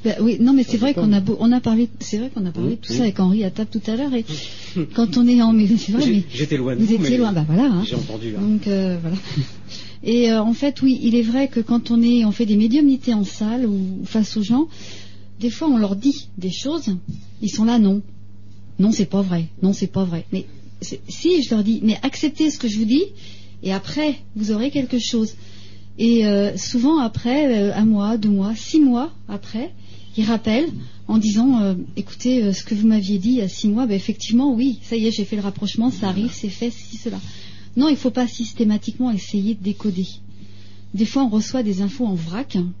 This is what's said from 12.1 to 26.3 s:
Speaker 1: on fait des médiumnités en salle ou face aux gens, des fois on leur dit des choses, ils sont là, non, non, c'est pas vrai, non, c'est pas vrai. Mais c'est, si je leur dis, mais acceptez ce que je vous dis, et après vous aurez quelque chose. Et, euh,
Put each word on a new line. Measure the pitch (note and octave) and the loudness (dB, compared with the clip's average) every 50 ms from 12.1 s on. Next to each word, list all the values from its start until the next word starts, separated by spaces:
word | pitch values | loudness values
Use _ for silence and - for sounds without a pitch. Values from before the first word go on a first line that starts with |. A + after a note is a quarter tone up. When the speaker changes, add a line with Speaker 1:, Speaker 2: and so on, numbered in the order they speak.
| A#3+ A#3+ A3+ | 4 4 4
Speaker 1:
on | G#3 | 2
fait | G3 - A#3 | 2 0 2
des | G#3 G#3+ | 2 4
médiumnités | G3+ G#3+ A#3 A3+ D4+ D4+ C#4 C4+ B3+ - B3 | 4 4 4 4 6 6 6 4 4 2 0
en | A#3 G#3+ G3 | 0 0 0
salle | F#3+ - - G#3+ G#3+ A#3 B3 B3+ | -2 -4 -4 -4 -2 0 0 0
ou | A3 G3+ G3 F#3+ F#3 F#3+ F#3 F#3+ | 0 0 0 -2 -4 -4 -6 -8
face | F#3 - A3+ G#3+ - - A3 | -2 0 0 0 0 0 -4
aux | |
gens, | G#3 F#3+ A#3 C4 D#4+ D#4+ - - - - - - - - - - - - - - | 0 2 2 2 2 0 -4 -14 -14 -14 -14 -14 -14 -16 -16 -16 -16 -14 -12 -4
des | G#3+ A#3+ | -4 -4
fois | A3 - D#4+ D#4+ | -4 0 2 2
on | C4+ | 4
leur | A3+ G#3+ F#3+ G3 | 4 4 2 0
dit | G3 A3 C#4 C#4 - - - - F#3+ | 2 2 0 0 0 -6 -12 -12 -6
des | F3+ F#3 | -6 -6
choses, | F3 - - C4+ D#4 E4 C#4+ - F#3+ F3 - - - - - - - - | -6 -4 -4 -4 -4 -2 -2 -2 -4 -4 -6 -10 -10 -10 -12 -14 -12 -6
ils | - G3+ | -6 -6
sont | - - A3 | 0 0 2
là, | A3+ A#3+ A#3+ | 4 4 4
non, | G#3+ G3 G3 G3+ G3+ - - - - - - - - - - - - - - - | 4 4 4 2 -2 -6 -14 -14 -14 -14 -14 -14 -14 -14 -14 -14 -14 -14 -2 2
non, | F#3 G#3+ | 2 2
c'est | A3 - G3+ - | 4 2 0 0
pas | - G3 | 0 0
vrai, | G3+ F#3+ F3+ E3+ E3 D#3+ - - | 0 0 0 -2 -2 -4 -4 0
non, | - F#3+ | 0 0
c'est | G3 - G3+ F#3+ | 0 0 -2 -2
pas | - G3 G3 | -2 -2 -2
vrai. | F3+ E3+ E3 - - | -2 -2 -6 -6 -6
Mais | - F#3+ F#3+ - - - - - - - | -6 -6 -6 -8 -12 -14 -14 -14 -12 -12
c'est, | - - - - - - | -10 -10 -10 -12 -12 -12
si | - - - E4 F#4 E4+ | -12 -2 2 2 4 4
je | B3 - | 2 2
leur | A#3 G#3+ G3+ | 2 2 4
dis, | G#3 A3+ G#3 | 2 2 2
mais | G3 A3 G#3 - | 2 2 2 2
acceptez | - C#4 - - - D4 D4 - D#4 D#4 | -2 -4 -4 0 -2 -2 0 2 0 0
ce | C#4 - | 0 0
que | - A#3 | -4 -2
je | G3+ G#3+ | 0 0
vous | A3+ | 2
dis, | G#3+ A#3+ D4 F#4+ G#4 - - - - - - - - - - - | 2 4 2 2 0 -4 -14 -14 -14 -14 -14 -14 -14 -14 -8 -4
et | F#3 | -4
après | F#3+ G3 - B2+ D3+ C#4 D4+ D4+ C4+ G#3+ - - - | -4 -4 -4 -6 -4 -2 -2 -2 -2 -4 -8 -12 -6
vous | G#3+ G#3+ G#3 | -4 -2 -2
aurez | G#3+ G#3+ A#3 C#4+ | 0 0 0 0
quelque | C#4 C#4+ C4 B3+ - A#3+ | 0 -2 -2 0 -2 -2
chose. | A3+ - - A#3 A3 A3 - - - - - - - - - - - - - - | -2 0 0 0 0 0 -4 -10 -14 -14 -14 -14 -14 -14 -14 -14 -14 -14 -6 0
Et, | A3+ A#3 A#3 A#3 G#3+ | 2 4 4 4 4
euh, | G#3 | 4